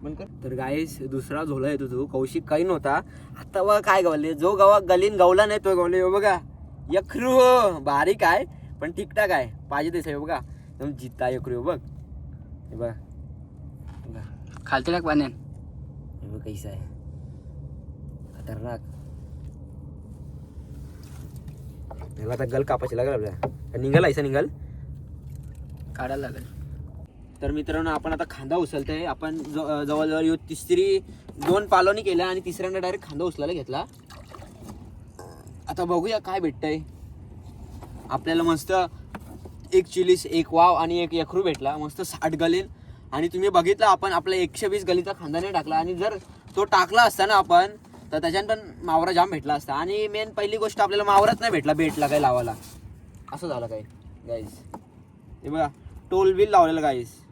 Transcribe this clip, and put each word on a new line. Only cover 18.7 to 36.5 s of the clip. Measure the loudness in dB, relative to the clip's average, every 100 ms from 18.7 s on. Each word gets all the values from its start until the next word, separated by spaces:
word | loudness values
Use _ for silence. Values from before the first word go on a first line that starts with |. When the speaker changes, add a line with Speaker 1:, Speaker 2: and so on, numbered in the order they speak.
| -10 -12 -16 -14 -14 -14 -14 -14 -14 -16 -16 -16 -16 -16 -16 -14 -16 -16 -16 -16 -14 -16 -16 -16 -16 -16 -14 -16 -16 -16 -16 -14 -14 -14 -10
Speaker 1:
हे | -8
बघा, |
आता | -4 -2
गल | -2
कापायची | 0 -2 -2 -2
लागेल | 0
आपल्याला. | -2 -4 -6 -6 -8 -10 -6
निघाल | 2 4 4
ऐसा | 2
निघाल. | 0 0 -2 -4 -14 -14 -14 -14 -14 -16 -14 -14 -14 -16 -14 -14 -14 -8
Speaker 2:
काढायला | -6 -4 -6
लागेल. | -8 -12 -14 -12 -12 -12 -14 -16 -18 -20 -6
Speaker 1:
तर | -4
मित्रांनो, | -2 -2 -2 0
आपण | -2 -2
आता | -4 -4
खांदा | -8 -2 0
उचलतोय. | 0 -2 -4 -4 -4
आपण | -6 -6 -6
ज-, | -6 -6
अ, | -2 -2
जवळजवळ | 0 0 0 2
ह्यो | 2 2
तिसरी | -2 -12 0 2 4 2 0 -20 -18 -6 2
दोन | 2 6
पालवणी | 6 6 4
केल्या | 2 0 0
आणि | -2 -6
तिसऱ्यांदा | -6 -4 -2
डायरेक्ट | -4 -4 -8
खांदा | -4 -4
उचलायला | -4 -6
घेतला. | -4 -6 -6 -8 -12 -20 -20 -18 -18 -18 -18 -18 -16 -18 -18 -20 -18 -18 -18 -18 -16 -10
आता | -4 0
बघूया | 2 2 -2
काय | -2 -2
भेटतंय. | -2